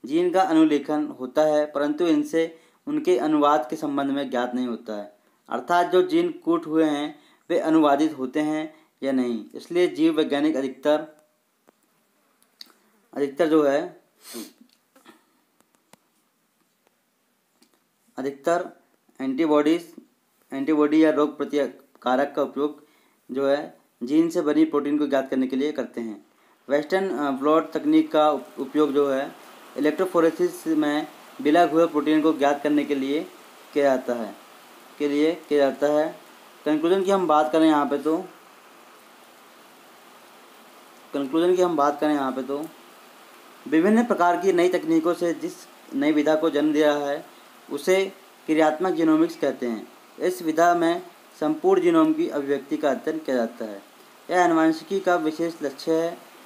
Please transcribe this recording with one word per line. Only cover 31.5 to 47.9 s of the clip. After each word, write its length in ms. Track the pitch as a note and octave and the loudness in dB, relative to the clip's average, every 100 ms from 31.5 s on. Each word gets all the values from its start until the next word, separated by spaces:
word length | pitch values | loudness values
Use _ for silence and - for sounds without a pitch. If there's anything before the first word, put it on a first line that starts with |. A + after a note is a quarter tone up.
| D#3+ E3 | 4 4
हुए 160 | D#3+ E3 | 2 2
प्रोटीन 360 | D3 D3 D#3 | 0 0 2
को 100 | D#3 | 2
ज्ञात 300 | C#3+ C#3 C#3+ | 2 0 0
करने 220 | D3+ D3 | 0 -2
के 100 | C#3 | 0
लिए 320 | C#3 C3+ D3 - - - - - | -4 -2 -4 -6 -16 -20 -20 -8
किया 100 | D3 | 0
जाता 300 | C#3+ C3 C3 | 2 0 -2
है, 200 | A#2+ G#2+ - - - - - - - | -6 -8 -12 -20 -20 -20 -20 -20 -6
के 100 | D3 | -2
लिए 240 | C#3+ D#3 E3+ - | 0 0 -2 -2
किया 100 | D3 | 2
जाता 280 | C#3 C3 C#3+ | 2 0 0
है। 340 | D3+ D#3+ - - - - - | 0 0 -6 -20 -20 -20 -8
Conclusion 400 | D3 D3+ E3 G3 | -2 0 2 0
की 60 | F#3 | 2
हम 160 | G3 E3+ | 0 2
बात 260 | D3+ D3+ | 2 2
करें 140 | D#3+ D#3+ | 2 4
यहाँ 200 | D3 C#3 | 4 0
पे 120 | C#3 | -2
तो, 200 | C#3+ D#3+ F#3 - - - - - - - - - - - - - - - - - - - - - - - - - - - - | -2 -4 -6 -18 -20 -20 -20 -20 -20 -20 -20 -20 -20 -20 -20 -20 -20 -20 -20 -20 -20 -20 -20 -20 -20 -20 -20 -20 -20 -20 -10
Conclusion 420 | D3 C3+ D#3+ F3 F3+ | -8 -4 0 2 2
की 60 | |
हम 140 | F3 D#3+ | 2 2
बात 240 | C#3+ D3 | 0 0
करें 140 | D3+ | -2
यहाँ 180 | D3 C3+ | 0 -2
पे 100 | C3 | -4
तो 240 | C3 C#3+ D#3 - - - - - - - - - C3+ | -6 -8 -10 -16 -20 -20 -20 -20 -20 -20 -20 -20 -2
विभिन्न 360 | D#3 F#3 A3+ | 2 4 2
प्रकार 320 | A#3 F3+ F3 E3+ | 2 2 2 2
की 160 | F#3+ | 0
नई 160 | E3+ F3+ | 2 2
तकनीकों 460 | F3 D#3 D#3+ D#3+ | 0 0 0 0
से 200 | E3 F3 | -2 -4
जिस 180 | D#3 D#3 - - - - | -4 -8 -12 -20 -20 -10
नई 180 | C3+ C#3+ | -2 0
विधा 220 | D3+ D3 | 2 2
को 160 | D#3 E3 | 2 0
जन्म 220 | C#3+ D3+ | 0 0
दिया 200 | D3+ D3+ | 4 2
है 340 | D3 C#3+ D3 - - - - - | 2 -4 -6 -10 -20 -20 -20 -12
उसे 420 | C#3+ - | -6 0